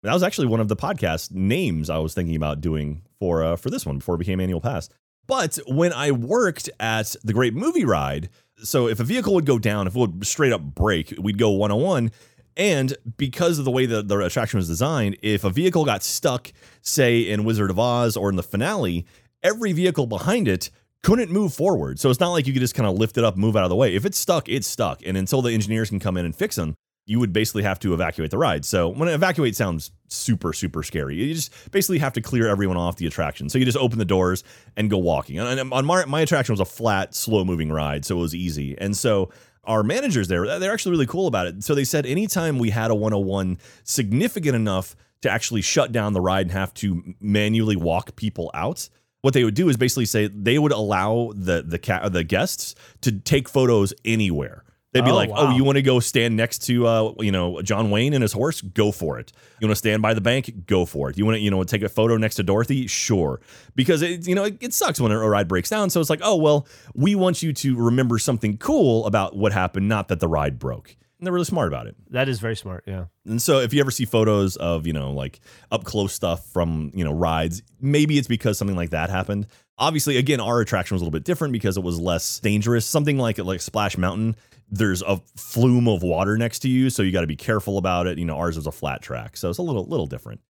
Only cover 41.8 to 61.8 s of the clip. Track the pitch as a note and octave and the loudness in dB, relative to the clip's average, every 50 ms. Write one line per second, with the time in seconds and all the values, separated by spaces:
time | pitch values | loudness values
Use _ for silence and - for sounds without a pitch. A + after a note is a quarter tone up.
41.8 | C3+ - - D3+ C3+ B2+ C#3 F3+ G#3+ G#3+ - F#3 E3 D#3+ D3 B2+ A#2 A2 G#2 A2+ | 0 0 0 -2 -2 0 -2 -2 -2 -2 -2 -2 -2 0 0 0 0 0 0 0
42.8 | A2 A2+ A2 G#2 G#2+ A2 G#2+ G2 G2 F#2 G2 G2 F#2+ F#2 F2+ - - - - _ | 0 0 0 0 0 0 0 0 0 0 -2 -2 -2 -2 -4 -6 -8 -20 -20 _
43.8 | _ - - - A#2+ G2 A2 C3 G#3+ A#3+ - G#3 D#3+ D3 B2+ A#2 A2 G#2+ F#2+ F#2+ | _ -6 -4 -2 0 0 0 0 0 0 -2 -2 -2 0 0 0 0 0 0 -2
44.8 | F#2 - - _ _ _ _ _ - G#2+ G2 A2+ - - A#2+ G#2+ F#2 - - D#3+ | -2 -6 -14 _ _ _ _ _ -2 -2 0 0 -2 -2 -2 -2 -2 0 2 2
45.8 | C3 - A2+ A#2 G#2 G#2 G2+ F#2 F2+ F#2 F#2+ G2 F#2+ F2 F2+ G2 F#2+ F#2 - - | 2 2 0 -2 0 0 0 0 2 2 2 2 0 -2 -2 -2 -4 -4 -6 -4
46.8 | - G2+ F2+ E2+ - F2 F#2 _ G2+ G#2 G2+ G#2 G#2 G#2+ A2 A2+ A2 A2 G#2 F2+ | -2 -2 -2 -2 -6 -10 -16 _ -2 0 2 2 2 2 2 2 2 2 0 0
47.8 | E2 E2 E2 F2+ - - - - - G#2+ - - E2 - - D2 E2+ B2 F3 - | 0 0 0 0 -4 -6 -12 -6 -6 -6 -4 -6 -8 -8 -6 -6 -6 -6 -6 -8
48.8 | - - _ _ _ _ _ _ - C3+ C3 B2+ B2 A2 G#2 B2 F#3 E3 C3 A2+ | -12 -14 _ _ _ _ _ _ 0 2 4 4 2 4 2 2 2 2 2 2
49.8 | B2+ B2+ - C3+ A#2 G#2 - A2 G#2+ G#2 G2+ G#2 G2 A#2 B2+ D3 D3+ D3 C3+ G#2+ | 0 0 2 0 -2 0 2 0 0 0 -2 -2 0 2 2 4 4 2 2 0
50.8 | G#2+ G2+ G#2 F#2 F#2+ G#2+ A2+ A#2+ A#2+ A2+ G#2 G2+ F#2 F2+ E2+ E2+ C2 D#2+ E2+ E2+ | 0 0 0 0 2 2 0 0 -2 -2 -6 -4 0 0 0 0 0 -4 -6 -4
51.8 | - - F#2 F#2 - G2+ F2+ F2 D#2+ D#2 G2 F#2+ D3+ F#3+ - - - - - _ | -2 -2 -2 0 0 -2 0 -2 0 0 0 0 0 -2 -4 -8 -10 -12 -12 _
52.8 | - - _ - - B2 G#2+ F#2+ - - - C#3+ B2+ - - C#3+ C3 A#2+ A#2+ G#2 | -20 -20 _ -4 -2 -2 -2 -2 -2 0 0 0 0 0 2 2 4 4 4 4
53.8 | G2+ F#2+ - - _ A2 A2+ A2 G#2 F#2+ E2 D2 C2 - - - _ _ _ _ | 2 2 -2 -6 _ -2 0 2 2 0 0 -2 -4 -8 -12 -18 _ _ _ _
54.8 | _ _ - B2+ C3 B2+ - A#2 G#2 G2 G#2 C#3 D3+ C#3 B2+ B2+ C3+ C#3 C#3 C#3 | _ _ 2 4 4 6 4 4 2 2 2 2 4 4 4 4 4 4 4 4
55.8 | C3+ C3 B2+ B2 A#2 - - B2+ A#2 A#2+ A2 G#2+ A2+ A#2 - - - - A#2+ A#2+ | 4 4 4 4 2 2 0 2 2 2 2 0 0 -2 -2 -6 -2 0 2 4
56.8 | A#2+ A#2 A2+ A2+ A2 A2 - - A2 G2+ F#2+ F#2 F2 F2 F2+ D2 F#2+ G2+ G#2+ G2+ | 4 4 4 2 2 0 -2 -2 -2 0 2 2 0 -2 -2 -4 -4 -2 0 0
57.8 | A2+ G#2 G2+ G#2+ A#2+ C#3 D3 C3+ A#2 G2+ - G#2+ B2 D#3+ D#3 - - F#2+ - A2 | 2 2 2 2 2 2 2 2 2 0 0 0 -2 -2 -2 -4 -10 -4 0 2
58.8 | G#2+ G#2 G2+ - F2+ D#2 C2 A#1 A#1 - _ _ - - _ _ A2 G#2+ G#2+ - | 2 2 2 0 -4 -4 -4 -6 -10 -16 _ _ -20 -20 _ _ 0 0 0 2
59.8 | - A2 G#2+ A2 G#2+ A2 A2+ A2 F#2+ A#2 A#2+ C3+ B2+ - A#2 G2 F2 - G2+ F#2 | 2 2 2 2 2 2 2 2 2 2 0 0 -2 -6 -12 -14 -2 2 2 2
60.8 | F2 - - C#2+ C#2 C2+ - F#2 G#2 A2 A2+ G#2+ G#2 G#2 G2 F#2+ F#2 F2 - G#2 | 2 0 -2 -6 -4 -4 0 0 2 2 2 2 2 0 2 0 0 0 -2 -2